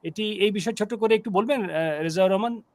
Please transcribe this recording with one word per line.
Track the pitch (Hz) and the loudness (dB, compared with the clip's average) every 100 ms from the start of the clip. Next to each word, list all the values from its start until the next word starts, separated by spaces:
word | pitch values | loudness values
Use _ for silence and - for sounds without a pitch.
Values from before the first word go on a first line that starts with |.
এটি, | 165 165 214 | -12 -6 -4
এই | 214 208 | 0 0
বিষয়ে | 202 175 226 | 0 -4 -4
ছোট্ট | 208 | -4
করে | 226 220 220 | 0 2 2
একটু | 220 | 2
বলবেন, | 190 226 277 | 0 0 0
আহ, | 185 160 165 151 | -2 -2 -2 -2
রেজাউর | 160 165 190 | -2 2 4
রহমান, | 196 233 233 - | 4 0 -4 -12